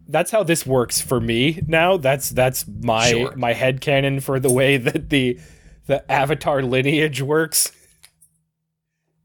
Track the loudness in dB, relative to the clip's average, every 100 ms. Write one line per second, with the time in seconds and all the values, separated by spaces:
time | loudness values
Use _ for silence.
0 | -4 -2 0 0 0 -2 2 0 2 -4
1 | -2 -2 0 0 0 0 0 2 4 2
2 | 2 0 -2 0 0 0 -10 -6 -2 2
3 | 2 2 -2 -2 -2 0 0 -2 0 0
4 | 0 -2 -2 0 2 4 4 2 0 -4
5 | -2 0 0 -4 -12 -20 -20 -18 -4 -4
6 | 0 -2 0 -2 -2 -2 0 0 2 0
7 | 0 -2 -2 -2 0 -2 -4 -8 _ _
8 | _ _ _ _ _ _ _ _ _ _
9 | _ _